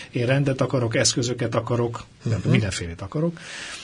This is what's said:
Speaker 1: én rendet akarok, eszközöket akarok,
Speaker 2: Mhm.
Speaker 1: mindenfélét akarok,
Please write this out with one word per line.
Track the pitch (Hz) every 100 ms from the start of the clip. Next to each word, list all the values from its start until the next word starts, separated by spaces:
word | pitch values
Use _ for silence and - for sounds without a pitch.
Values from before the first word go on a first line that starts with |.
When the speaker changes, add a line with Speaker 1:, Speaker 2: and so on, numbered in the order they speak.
| -
Speaker 1:
én | 131 120
rendet | 139 139 131
akarok, | 123 135 113 135
eszközöket | 139 147 123 123 117 120
akarok, | 117 120 117 117 - -
Speaker 2:
Mhm. | 117 98 98
Speaker 1:
mindenfélét | 123 98 - 85 85
akarok, | 98 151 170 165 - - - -